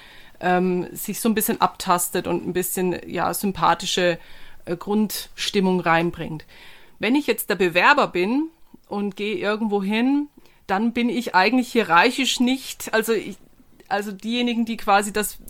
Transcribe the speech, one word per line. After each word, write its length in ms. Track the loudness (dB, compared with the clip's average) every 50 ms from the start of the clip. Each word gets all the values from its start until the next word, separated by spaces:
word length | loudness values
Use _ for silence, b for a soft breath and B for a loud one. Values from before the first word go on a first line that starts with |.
| B B B B B B B B
ähm, 460 | 0 2 2 4 4 2 2 0 -2 -4 -8
sich 280 | -10 -8 -8 -6 -2
so 80 | 0 0
ein 60 | 2
bisschen 260 | 2 0 0 0 2 0
abtastet 640 | 0 0 -2 -2 0 0 0 0 -2 -2 -4 -2
und 200 | -2 -4 -4 -4
ein 60 | -4 -4
bisschen, 460 | -4 -4 -4 -2 -2 -2 -2 -2 -4 -6 -8
ja, 240 | -6 -2 -2 -2 -2
sympathische, 840 | -2 -2 -4 -2 2 2 2 2 2 0 -4 -2 0 2 2 0 -2 B B B B B B B B B
äh, 100 | -8 -8
Grundstimmung 1040 | -6 -4 -2 0 0 0 0 -2 -6 -10 -12 -12 -8 -6 -2 0 2 2 2 2 2
reinbringt. 640 | 2 2 2 2 2 0 -2 -4 -8 -8 -8 -10 -12 B B B B B B B B B B B
Wenn 160 | -2 0 2
ich 120 | 2 2
jetzt 220 | 0 -2 -2 -2 -4
der 80 | 0
Bewerber 520 | 0 0 2 2 4 4 4 6 4 2 0
bin 420 | 0 0 0 0 0 0 -2 -2 -6 -14 -20 -20 -20 -20 _ -10
und 280 | -6 -6 -4 -6 -6
gehe 200 | -6 -6 -6 -4
irgendwo 460 | -4 -2 -2 -2 -2 -2 -2 -2 -2 0
hin, 460 | 0 0 2 2 2 2 2 0 -2 _ -20 b b b b b
dann 260 | -2 -2 0 0 0 0
bin 160 | 0 0 0
ich 260 | 0 -2 -2 2 4
eigentlich 380 | 4 4 6 4 2 2 2 2
hierarchisch 680 | 0 2 4 6 6 6 6 4 2 0 0 0 2
nicht, 520 | 2 2 0 -2 -4 -10 -12 -12 -8 -4 -2
also 200 | 0 0 0 0
ich, 240 | -2 -2 -6 -10 -14 -18 -20 _ _ -20 _ -20 -20 -10 -4
also 240 | -4 -4 -4 -4 -10
diejenigen, 520 | -10 -6 -4 -2 0 0 0 0 0 -2
die 120 | -2 -4
quasi 360 | -4 0 4 4 4 4 2 -2
das 260 | -4 -4 -4 -6 -12 -14 -6